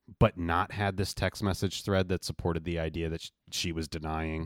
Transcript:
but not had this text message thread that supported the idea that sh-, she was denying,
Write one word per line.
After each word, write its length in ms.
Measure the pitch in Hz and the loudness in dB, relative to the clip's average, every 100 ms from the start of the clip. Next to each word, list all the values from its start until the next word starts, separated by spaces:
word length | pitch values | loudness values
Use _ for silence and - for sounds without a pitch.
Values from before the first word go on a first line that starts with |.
| - - | -20 2
but 180 | 110 90 | 4 4
not 360 | 85 85 101 | 2 2 2
had 260 | - 101 95 | 0 0 0
this 160 | 98 | -2
text 280 | - 92 - | 0 -2 0
message 400 | 101 92 98 - | 0 0 0 -2
thread 260 | - 98 90 | 2 2 4
that 140 | 90 | 0
supported 420 | - - 90 82 | -2 -4 -2 0
the 140 | 80 85 | -2 -2
idea 300 | 80 78 82 | -2 -2 -2
that 140 | 82 | -4
sh-, 80 | - - - | -8 -16 -10
she 220 | - 90 | -4 -2
was 160 | 82 78 | -2 -4
denying, 540 | 82 78 80 80 80 | -4 -4 -2 -2 -2